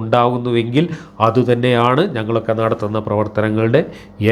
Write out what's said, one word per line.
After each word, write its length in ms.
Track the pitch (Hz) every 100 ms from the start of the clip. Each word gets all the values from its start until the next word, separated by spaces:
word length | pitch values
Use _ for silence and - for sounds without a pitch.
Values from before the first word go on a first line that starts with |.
ഉണ്ടാകുന്നുവെങ്കിൽ 840 | 110 120 120 123 123 117 117 123 170 170 - - 110
അതുതന്നെയാണ് 760 | 127 123 120 127 120 120 131 190 120
ഞങ്ങളൊക്കെ 360 | 107 117 110 110
നടത്തുന്ന 380 | 113 113 104 107 104
പ്രവർത്തനങ്ങളുടെ 720 | 104 104 107 107 107 113 135 180 - - - 104